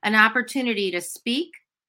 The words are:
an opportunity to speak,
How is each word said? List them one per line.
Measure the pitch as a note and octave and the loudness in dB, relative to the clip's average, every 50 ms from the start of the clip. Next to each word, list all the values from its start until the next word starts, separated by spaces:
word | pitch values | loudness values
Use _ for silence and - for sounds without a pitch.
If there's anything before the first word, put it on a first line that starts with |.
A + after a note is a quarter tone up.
| - | -4
an | G#3 A3 | 0 4
opportunity | G#3+ G#3+ A3 A3 B3+ A#3+ - - C4+ B3+ A#3+ A3 G3+ G3+ F#3 | 6 6 6 4 0 -4 -2 -4 -4 -2 -2 -2 -2 -2 -2
to | F3 F3 | -2 -4
speak, | F3 - - - - A#3+ A#3+ C#4 F4 - - - _ _ _ _ _ | -6 -8 -14 -10 -6 -4 -4 -4 -4 -6 -10 -20 _ _ _ _ _